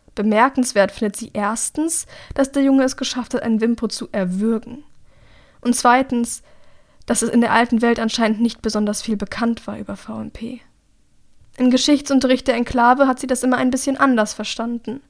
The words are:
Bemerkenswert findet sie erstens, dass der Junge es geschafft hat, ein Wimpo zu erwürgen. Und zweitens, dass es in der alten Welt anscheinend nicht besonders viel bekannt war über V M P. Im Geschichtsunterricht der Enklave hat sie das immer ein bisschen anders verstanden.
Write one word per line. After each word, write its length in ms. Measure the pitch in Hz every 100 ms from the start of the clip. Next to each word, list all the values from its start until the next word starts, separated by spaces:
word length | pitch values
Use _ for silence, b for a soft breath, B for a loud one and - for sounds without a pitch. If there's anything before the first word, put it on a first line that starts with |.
| _
Bemerkenswert 800 | - 214 214 247 269 247 202 196
findet 240 | - 214 -
sie 160 | 226
erstens, 720 | - 202 226 - - 330 - - B B
dass 200 | - 269
der 100 | 277
Junge 220 | 277 269
es 120 | 262 269
geschafft 380 | 254 247 240
hat, 80 | 254
ein 180 | 233 220
Wimpo 280 | 226 226 220
zu 200 | - -
erwürgen. 720 | 220 180 185 220 226 - 247 - - b b b b b b
Und 140 | 240
zweitens, 680 | 240 247 247 262 240 233 - b b b b b b
dass 160 | b 233
es 80 | 233
in 140 | 240
der 100 | 233
alten 300 | 220 240 226
Welt 160 | 233 233
anscheinend 420 | 226 - 220 214
nicht 220 | 233 -
besonders 400 | 220 214 208 208
viel 140 | - 208
bekannt 500 | 196 - 233 226 -
war 100 | 214
über 200 | 202 196
V 220 | - 220
M 120 | 220
P. 320 | - 226 240 _ _ _ _ _ _ _ - - -
Im 120 | 247
Geschichtsunterricht 760 | 254 - 285 - 269 247 262 -
der 80 |
Enklave 520 | 240 240 254 240 254 269
hat 140 | 254
sie 60 | 254
das 160 | 247
immer 160 | 254 254
ein 120 | 254
bisschen 280 | 262 277 269
anders 340 | 269 240 214
verstanden. 720 | - 208 - 233 233 - 262 -